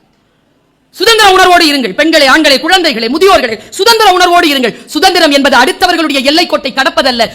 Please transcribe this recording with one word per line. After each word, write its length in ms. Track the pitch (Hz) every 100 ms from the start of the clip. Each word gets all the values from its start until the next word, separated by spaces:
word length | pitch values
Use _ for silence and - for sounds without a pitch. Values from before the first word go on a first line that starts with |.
| _ _ _ _ _ _ _ _ _
சுதந்திர 400 | - 440 440 415
உணர்வோடு 340 | 381 370 349 330
இருங்கள். 280 | 285 220
பெண்களே, 340 | 185 311 311 269
ஆண்களே, 320 | 294 302 262
குழந்தைகளே, 500 | 311 370 330 233 226
முதியோர்களே, 600 | 311 381 339 247 220 -
சுதந்திர 420 | - 392 453 427
உணர்வோடு 360 | 359 359 349 339
இருங்கள். 380 | 277 240 - -
சுதந்திரம் 460 | 302 370 359 320
என்பது 260 | 285 277 254
அடுத்தவர்களுடைய 600 | 262 359 370 339 311 277
எல்லைக்கோட்டை 500 | 254 311 339 302 269
கடப்பதல்ல. 560 | 269 262 262 269 240 202